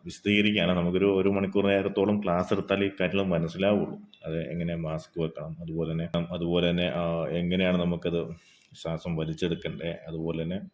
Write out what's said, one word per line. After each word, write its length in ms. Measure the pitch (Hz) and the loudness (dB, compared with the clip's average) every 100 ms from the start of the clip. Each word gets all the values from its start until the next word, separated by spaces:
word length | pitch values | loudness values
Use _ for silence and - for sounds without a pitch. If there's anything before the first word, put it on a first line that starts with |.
| 85 | -14
വിശദീകരിക്കുകയാണ്. 680 | - 101 104 104 104 85 90 | -4 2 4 4 4 2 2
നമുക്കൊരു 280 | 87 92 98 95 | 2 4 4 4
ഒരു 100 | 98 | 2
മണിക്കൂർ 340 | 98 95 101 98 | 2 2 2 4
നേരത്തോളം 560 | 98 98 101 98 104 | 4 2 2 2 2
ക്ലാസ് 300 | 98 87 90 | 2 0 2
എടുത്താലേ 320 | 98 95 98 98 | -2 0 0 0
ഈ 20 | - | 0
കാര്യങ്ങൾ 280 | 90 98 95 | 0 0 2
മനസ്സിലാവുള്ളൂ. 640 | 85 82 85 98 101 80 - - _ 80 | 0 0 0 2 2 0 -6 -16 _ -6
അത് 120 | 82 73 | -6 -4
എങ്ങനെ 240 | 85 85 82 | -4 -4 -4
മാസ്ക് 420 | 80 80 - 85 | -4 -6 -8 -4
വെക്കണം, 300 | 80 76 78 80 | -4 -4 -10 -10
അതുപോലെ 260 | 82 80 82 | -6 -4 -2
തന്നെ, 160 | 82 82 85 85 87 | -2 -2 -2 -4 -4
അതുപോലെ 300 | 85 87 87 | 2 4 4
തന്നെ, 180 | 87 87 78 | 2 0 0
ആ, 20 | 85 85 73 82 | -2 -2 -2 -2
എങ്ങനെയാണ് 360 | 87 92 92 90 | 0 2 4 4
നമുക്കത് 440 | 87 85 90 85 82 85 _ _ _ | 2 0 0 -2 -4 -10 _ _ _
ശ്വാസം 440 | - 82 82 90 80 | -12 -8 -6 -4 -4
വലിച്ചെടുക്കണ്ടേ, 760 | 80 80 90 82 - - 82 82 82 | -4 -2 -2 -2 -6 -6 -8 -8 -10
അതുപോലെ 320 | 82 80 80 | -6 -4 -4
തന്നെ 160 | 80 92 196 | -4 -6 -10